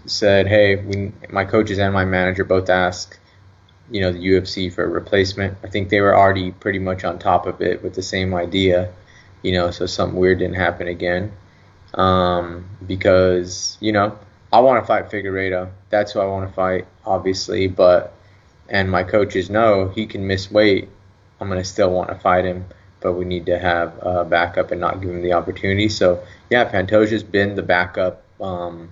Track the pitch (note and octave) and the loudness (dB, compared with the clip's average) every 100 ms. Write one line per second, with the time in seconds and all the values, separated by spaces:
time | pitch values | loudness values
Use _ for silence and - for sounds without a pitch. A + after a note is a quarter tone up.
0 | - - G2+ G2 F#2+ G#2+ G2+ G2 G2 G2 | -10 0 4 4 4 4 4 2 -2 -6
1 | G2 - - F#2+ F#2+ A2 G#2+ G2 G2 G2 | -6 -10 -8 -6 0 2 2 0 0 2
2 | F#2 F#2 F#2 F#2 F#2 F#2 F#2 F2+ F2+ F2+ | 0 0 0 -2 0 0 2 2 2 -2
3 | - - _ _ _ _ _ _ _ G2+ | -14 -18 _ _ _ _ _ _ _ -4
4 | F#2 F2 F#2 F#2 F#2 - F#2 F2+ F2 F2 | -2 -2 2 2 2 -6 -6 -4 -4 -4
5 | - G2+ F#2+ F#2+ G2 F#2+ G#2 G#2 F#2+ G#2 | 0 0 0 -2 -6 -8 -8 -6 0 2
6 | G2+ F#2+ G2 G2 F#2 F#2 G#2+ F#2+ F#2 F#2 | 4 6 6 4 -4 -6 -6 -4 -4 -4
7 | F#2 F2+ G2+ F2+ F2+ - F2+ F2+ F2+ F#2+ | -6 -4 0 0 0 -4 -4 -4 -6 -8
8 | F#2+ F#2+ F#2 F2+ F2 F#2+ F#2+ F2+ F2+ - | -6 -4 -2 -2 -2 0 2 2 -2 -10
9 | _ - _ - F#2 F2+ F2 - F2+ - | _ -20 _ -8 -4 -2 -2 -4 -6 -4
10 | F2+ F2+ F#2 F2+ F2+ F#2 E2+ E2 F2 E2+ | -4 2 2 2 0 -2 -2 -2 -8 -4
11 | F2+ F2+ G#2 - - _ _ _ - - | -4 -2 -4 -10 -20 _ _ _ -12 0
12 | F#2 F#2 F2+ F2 F2 E2+ F2+ G2+ F#2 F#2 | 2 4 2 0 -4 -10 -14 -16 -8 -2
13 | G2+ F#2 F#2 F2+ F2+ - - - G#2+ G#2+ | 4 4 4 2 -2 -8 -10 -4 -2 0
14 | G#2 - - _ _ A2+ C3 A#2+ G#2+ G#2+ | 0 -4 -18 _ _ 4 6 4 2 -2
15 | F#2 G#2 G2 F#2+ F#2+ F2+ F#2 F#2+ _ G#2+ | -2 -8 -6 -4 -2 -4 -6 -12 _ -2
16 | G#2 G#2+ G2 G2 F#2+ F#2 F#2 F#2 - _ | 0 -2 -2 -2 -6 -4 -2 -2 -6 _
17 | G#2+ F#2+ F#2+ F#2+ - G2 F#2+ F#2+ F2+ - | -4 -2 0 -4 -4 -2 -2 4 6 6
18 | - - _ _ _ _ - G2+ F#2 F2+ | 2 -14 _ _ _ _ -4 -2 0 0
19 | F2 G#2+ G2 G2 F2+ G#2 A2+ G2 F#2+ G#2 | 0 0 0 -2 -2 2 4 4 0 -4
20 | G#2+ G2+ G2 F#2+ - G#2 G#2+ F#2+ - - | -8 -6 -4 -4 0 2 4 2 -2 -18
21 | _ _ _ _ G2+ F#2 F2+ - F#2+ F2+ | _ _ _ _ -6 -4 -4 0 0 0
22 | E2+ F2+ G2 F2+ F#2 F2+ F#2 - _ _ | -4 -2 2 2 0 -4 -10 -18 _ _
23 | F#2 F2 F2+ F2+ E2 F2 F2+ E2+ E2+ - | -4 -4 -4 -4 -2 -2 0 0 -2 -6
24 | F#2 F2+ E2+ E2+ F2 F#2 F2+ F2+ F2 F#2+ | -4 -2 0 0 0 -2 -4 -2 -4 -4
25 | F#2+ F2 F2 F2 F2 F#2 G2 G2 G#2+ - | -6 -6 0 0 -2 -6 -2 0 0 2
26 | F#2 F2 - - _ B2 A#2 G2 F#2+ G#2+ | 2 2 -4 -20 _ 2 2 0 2 4
27 | G#2+ A2 G2 G2+ G2+ G2 E2+ F2+ F2+ - | 4 0 -2 0 0 -2 0 0 0 -2
28 | F#2 - _ _ G2 F2+ F2 E2+ E2+ | -2 -4 _ _ -8 -6 -8 -10 -18